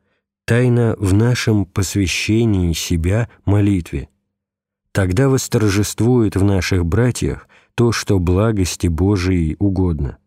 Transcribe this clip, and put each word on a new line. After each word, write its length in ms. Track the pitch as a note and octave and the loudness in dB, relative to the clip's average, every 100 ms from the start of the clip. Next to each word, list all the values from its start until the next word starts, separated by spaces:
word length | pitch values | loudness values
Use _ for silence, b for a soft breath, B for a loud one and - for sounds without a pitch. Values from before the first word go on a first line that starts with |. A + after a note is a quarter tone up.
| _ _ _ _ - | _ _ _ _ -2
Тайна 500 | A#2 B2 A#2+ A2+ - | 0 2 2 0 0
в 160 | G2 | 0
нашем 520 | G2+ A#2 B2 - G#2+ F#2+ | 2 2 0 0 0 0
посвящении 1040 | - F#2+ G2+ F#2 - - G#2+ A#2 G2 F2 | -4 -4 -2 -2 -2 -2 0 2 0 0
себя 560 | E2 - F2 E2 G#2 A#2+ b | -2 -4 -2 0 -2 -2 b
молитве. 640 | - G#2 G2+ G2 E2 C#2 C2 _ _ _ _ _ _ _ _ | 0 2 2 0 -2 -8 -10 _ _ _ _ _ _ _ _
Тогда 340 | - F#2+ F#2 C#3 | -2 0 2 2
восторжествует 1120 | C3 - A#2+ G#2+ G2 G2+ - A2+ B2+ G#2+ F#2+ | 0 0 0 0 0 -2 -2 2 2 2 2
в 60 | G2+ | 2
наших 400 | G2 - F#2+ E2+ | 0 0 -2 0
братьях 640 | F2+ B2 - - - - b b - | 0 0 -2 -4 -6 -12 b b 0
то, 160 | A#2+ | 0
что 280 | A2 - G2+ | 0 0 0
благости 680 | E2+ F2+ A2 G#2+ F2+ - F2+ | 2 2 0 0 -2 -2 -2
Божией 680 | E2 F#2+ G#2 F2+ F#2 D#2+ D2 | 0 0 0 0 0 0 -2
угодно. 580 | G2+ F#2 F2+ D#2 C#2 - | -2 0 -2 -2 -6 -8